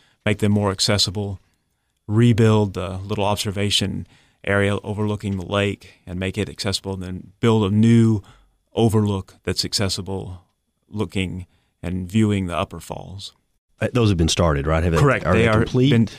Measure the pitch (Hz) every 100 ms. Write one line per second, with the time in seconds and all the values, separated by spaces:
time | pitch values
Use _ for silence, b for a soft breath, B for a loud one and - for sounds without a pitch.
0 | b b 107 104 104 104 101 95 - 104
1 | - 98 101 95 _ _ _ _ _ _
2 | - 107 120 110 110 110 101 90 90 95
3 | 98 104 98 104 107 98 101 - 95 95
4 | 92 b b b - 101 101 101 104 104
5 | 104 104 104 95 85 101 101 98 - _
6 | - 90 95 107 92 73 98 95 101 95
7 | 92 92 - _ 117 110 101 107 113 117
8 | 113 107 - b b b _ 196 226 107
9 | 101 98 - _ - 92 - - 98 101
10 | 95 95 101 90 _ _ _ _ _ 104
11 | 90 104 90 92 92 _ _ _ 87 92
12 | 90 110 107 101 90 85 98 85 - -
13 | 90 98 - _ _ _ _ - - 123
14 | 110 87 80 - 85 71 71 80 82 80
15 | 143 117 78 110 113 110 - 127 135 117
16 | 107